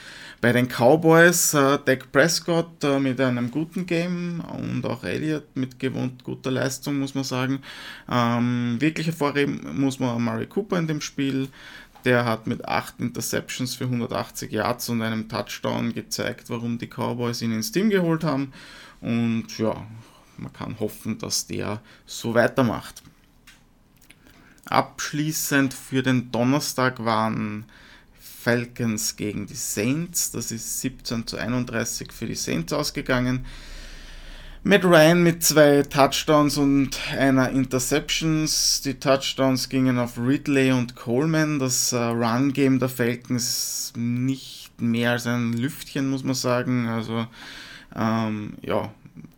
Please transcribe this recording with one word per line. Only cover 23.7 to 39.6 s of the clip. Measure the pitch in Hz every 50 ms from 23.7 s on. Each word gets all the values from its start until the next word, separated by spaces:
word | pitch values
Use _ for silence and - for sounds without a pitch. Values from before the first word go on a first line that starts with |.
| _ _ _ _ _ _ _ - - _ - - - - - - - _ -
Abschließend | - - - - - - - - - - 147 151 156 156 - - - 147 139 139 131 -
für | - - - 135 131 127
den | 131 127 123 117 -
Donnerstag | - 110 120 127 135 151 151 - - - 127 127 127 - 110
waren | 117 110 110 113 113 113 117 110 107 104 107 110 - - - - - - - - _ - -
Falcons | - - - - - 123 117 120 120 120 - - 120 113 107 104 - - -
gegen | - 104 104 101 104 101
die | 87 -
Saints. | - - - - 107 104 123 139 160 170 175 170 - - -
Das | - 117 113 -
ist | 117 113 - - - -
siebzehn | - 131 131 - - - 120 117 117
zu | - -
einunddreißig | - - 110 123 127 123 123 113 113 113 - - - - -
für | - - 113
die | 113 113
Saints | 113 - - 131 160 165 - 151
ausgegangen. | 147 147 - - 147 135 - 131 123 123 127 127 127 127 - - - - - - - - - - - - - - - - - - - - - - - -
Matt | - 196 202 180
Ryan | 180 175 156 151 160 175 175 175
mit | 170 165 170 -
zwei | - 147 156 147 147 143 143 139
Touchdowns | - - 147 135 135 - - - - 156 147 147 143 139
und | 147 139 139 139 139 135 - - - - - 151
einer | 110 131 139 131 131 127 117
Interceptions. | - 135 131 131 131 127 127 - 143 156 156 - - - 160 160 156 156 156 151 - - - - - -
Die | - 139 131
Touchdowns | 131 - 143 135 135 135 - - - 135 135 131 127